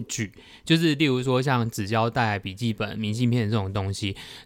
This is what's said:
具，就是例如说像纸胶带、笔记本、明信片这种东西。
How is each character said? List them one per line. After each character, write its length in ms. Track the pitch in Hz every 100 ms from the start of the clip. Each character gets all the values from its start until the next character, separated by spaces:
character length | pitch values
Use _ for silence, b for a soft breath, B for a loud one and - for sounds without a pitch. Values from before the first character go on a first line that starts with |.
| 113
具， 260 | - 101 B B B
就 120 | - 165
是 180 | 165
例 120 | 143 151
如 140 | 127
说 180 | 127 127
像 260 | 135 127 117
纸 200 | - 98
胶 200 | 113 113
带、 300 | 120 113 101
笔 160 | 98
记 180 | 95 117
本、 240 | 107 104 101
明 160 | 107
信 160 | 110 123
片 220 | 120 104
这 60 | 113
种 160 | 95
东 200 | 98 98
西。 240 | 101 101 95 B B